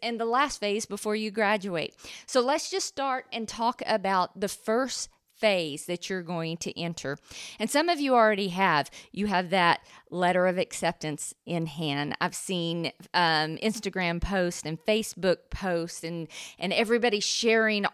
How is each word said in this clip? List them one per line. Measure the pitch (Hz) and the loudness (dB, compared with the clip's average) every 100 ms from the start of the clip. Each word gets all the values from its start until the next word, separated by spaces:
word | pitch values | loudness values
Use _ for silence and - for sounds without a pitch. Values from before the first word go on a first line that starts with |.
and | 233 226 | -6 -4
the | 226 | 0
last | 247 294 - | 0 0 0
phase | 208 208 | -2 -2
before | - 202 214 214 | -4 -6 -2 -2
you | 214 | -2
graduate. | 208 202 208 190 165 - - - - - | 0 2 2 0 -4 -4 -8 -18 -16 0
So | 262 | 2
let's | 247 302 - | 4 2 0
just | - - | -4 -4
start | - 269 262 - | -4 -2 -4 -6
and | 233 214 | -8 -8
talk | - 233 - - | -2 -2 0 0
about | 214 190 190 175 190 | 0 2 2 2 -2
the | 196 | -6
first | - - 226 240 - - _ _ | -4 0 0 0 -4 -10 _ _
phase | _ 214 190 156 147 - | _ 2 2 0 -6 -6
that | 175 - | -6 -4
you're | 185 | -6
going | 170 170 165 165 | -4 -4 -4 -6
to | - - | -8 -6
enter. | 170 165 139 143 - - - - | -6 -6 -8 -8 -12 -16 -14 -6
And | 214 | 0
some | 285 339 | 2 2
of | 311 | 2
you | 277 | 4
already | 240 214 196 196 | 6 6 4 0
have. | 180 190 151 139 - - | 2 4 4 0 -8 -12
You | - 208 | -4 0
have | 185 175 | 0 2
that | 190 170 - - - - | 4 6 4 0 -20 -8
letter | 175 180 180 185 | 0 2 4 2
of | 180 | 2
acceptance | - - 170 - 156 - - - - | -2 -2 -4 -2 -6 -8 -10 -14 -6
in | 170 160 | -4 -4
hand. | 147 156 143 147 - | -4 -4 -2 -4 -2
I've | 175 | -4
seen, | - - 180 165 170 160 - - | -4 -6 -4 -2 -2 -4 -8 -2
um, | 180 165 156 156 160 | 2 4 4 0 0
Instagram | 220 220 196 190 175 170 | -2 -2 -4 -2 -2 0
posts | 175 196 175 - | 0 2 0 -2
and | 151 160 | -6 -4
Facebook | - 220 208 - 185 165 _ | 0 0 0 0 2 2 _
posts | - 196 170 170 - | -6 -2 -2 -2 -8
and, | 165 170 160 - - - | -8 -8 -8 -12 -16 -8
and | - | -2
everybody | 147 220 233 233 208 | 0 4 4 4 2
sharing | - - 226 226 220 208 196 | 0 0 4 4 4 2 0